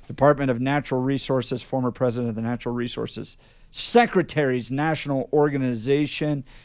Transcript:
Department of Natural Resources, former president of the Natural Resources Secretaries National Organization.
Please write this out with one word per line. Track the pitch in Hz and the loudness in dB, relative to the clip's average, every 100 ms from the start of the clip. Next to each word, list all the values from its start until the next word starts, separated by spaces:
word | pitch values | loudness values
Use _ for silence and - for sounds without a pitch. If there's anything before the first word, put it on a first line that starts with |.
| - | -16
Department | 123 139 139 135 | 2 4 6 2
of | 117 | 0
Natural | 131 143 - 131 | 0 -2 0 -2
Resources, | 131 139 - 131 120 123 | 0 -2 0 -2 -2 -6
former | - 131 123 | -4 -2 -2
president | - 127 117 120 | 0 0 0 -2
of | 110 | -4
the | |
Natural | 113 120 123 | -4 -4 -4
Resources | 120 120 - 113 - - - - _ - | -4 -6 -6 -8 -8 -14 -16 -20 _ -14
Secretaries | - - 233 233 190 160 - 139 127 113 | -6 2 4 4 2 0 2 2 0 -2
National | 135 156 151 143 135 123 | -2 0 -2 -2 -2 0
Organization. | 151 147 139 131 117 117 143 147 - 151 143 - - | 2 2 2 0 -2 2 2 0 -2 -2 -2 -6 -16